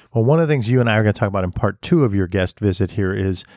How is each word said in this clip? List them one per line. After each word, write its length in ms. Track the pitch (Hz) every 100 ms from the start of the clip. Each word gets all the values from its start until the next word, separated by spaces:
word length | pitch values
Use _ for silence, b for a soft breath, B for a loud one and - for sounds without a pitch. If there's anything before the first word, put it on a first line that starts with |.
| b
Well, 100 | 117
one 160 | 117 160
of 80 | 160
the 60 |
things 140 | 147 110
you 100 | 127
and 100 | 117
I 80 | 107
are 60 |
gonna 100 | 107
talk 140 | 101 104
about 140 | 98
in 80 | 90
part 300 | - 104 -
two 220 | - 170
of 100 | 127
your 140 | 98 90
guest 320 | 98 90 -
visit 320 | 104 90 90
here 220 | - 95
is 300 | 101 95 90 -